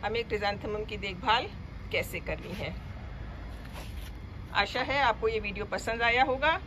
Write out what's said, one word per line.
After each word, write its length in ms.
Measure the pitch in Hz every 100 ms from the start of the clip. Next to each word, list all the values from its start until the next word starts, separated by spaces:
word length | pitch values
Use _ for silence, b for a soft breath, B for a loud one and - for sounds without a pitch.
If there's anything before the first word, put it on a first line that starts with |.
| 208
हमें 180 | 226
chrysanthemum 600 | 233 214 202 202 233 214 214
की 120 | 208
देखभाल 500 | 196 180 254 233 403 - - - -
कैसे 280 | 185 180 175
करनी 340 | - 160 -
है। 220 | 190 147 180 - - - - - - - - - - - - - - - - -
आशा 280 | - 202 247
है 200 | 262 285
आपको 260 | 262 220 220
ये 120 | 220
वीडियो 260 | 208 196 202
पसंद 360 | 196 226 226
आया 220 | 233 240
होगा। 380 | 262 262 294 349